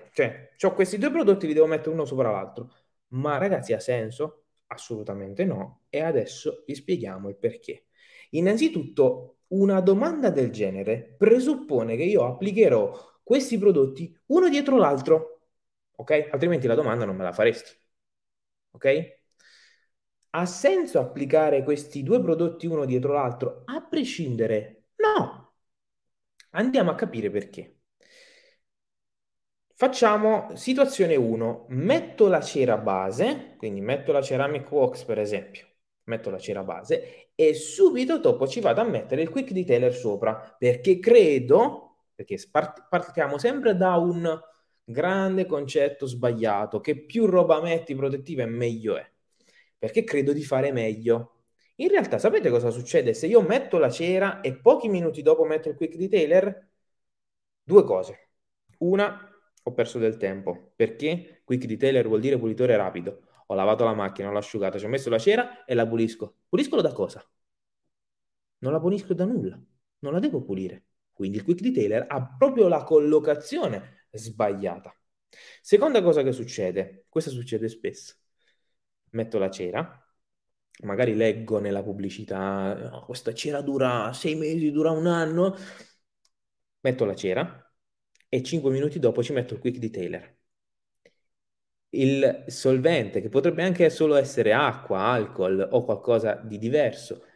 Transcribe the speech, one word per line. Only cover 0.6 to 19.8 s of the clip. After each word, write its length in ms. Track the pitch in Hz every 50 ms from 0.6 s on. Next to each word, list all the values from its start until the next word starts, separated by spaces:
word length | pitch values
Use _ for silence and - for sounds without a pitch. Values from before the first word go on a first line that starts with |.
| - 190 185
questi 240 | - 190 185 214
due 140 | 202 220 294
prodotti, 360 | - 339 277 202 190 190 -
li 60 | 156 151
devo 140 | 151 156
mettere 240 | 156 160 151 156 156
uno 160 | 160 165 151
sopra 240 | 131 135 131 123 113
l'altro." 420 | 104 95 95 95 - 117 123 - _ _ _ _ _ _ _ _
Ma 280 | 127 131 135 147 147
ragazzi, 380 | 135 185 202 190 135 127 - 113
ha 60 | 110
senso? 640 | - - 127 117 110 110 120 - 151 156 - _ _ _ _ _ _ -
Assolutamente 760 | - - - - 120 107 104 107 98 101 98 98 98 - 190
no. 380 | 190 131 95 95 - - _ _ _
E 140 | - 147 160
adesso 600 | 165 151 120 104 - - - - - - - -
vi 80 | - -
spieghiamo 560 | - - - 180 135 113 98 95 95 98 101
il 60 | 98
perché. 500 | - - 113 107 - - - - - _ _ _ _ _ _ _ - - _
Innanzitutto, 1080 | - 160 175 190 214 226 302 320 320 185 135 - - 147 135 127 - - - - _ _ _ -
una 320 | 185 196 196 196 196 190
domanda 480 | 180 190 190 202 269 339 330 302 262 202
del 220 | 160 143 127 113
genere 640 | 110 107 104 95 95 95 98 107 110 120 - - -
presuppone 800 | - - 220 233 254 254 285 302 - - - 147 120 113 113 113
che 60 | 120 160
io 240 | 185 208 170 131
applicherò 920 | 123 131 - 190 208 190 220 214 156 123 110 101 - - - - - _ _ _
questi 340 | - 233 285 262 - 233
prodotti 580 | 202 196 202 175 147 135 135 135 - 170 165 - _ _
uno 240 | - 269 359 370 339
dietro 260 | 277 285 277 277 262
l'altro, 640 | 247 185 143 139 131 131 160 160 160 160 - - - _ _ _ _ _ _ _ _ _ _ _
ok? 320 | - 117 - 151 151 147 - -
Altrimenti 340 | 131 156 175 175 143 123
la 80 | 117 113
domanda 320 | 151 151 117 110 120 113
non 100 | 101 95
me 80 | 95 92
la 80 | 87 90
faresti, 420 | - 107 117 - - - - - _ _ _ _ _ _ _ _ _ _ _ _ _ _ _ _ _ _ _ -
ok? 480 | - - 135 139 156 170 - - _ _ _ _ _ _ _ _ _ _ _ _ _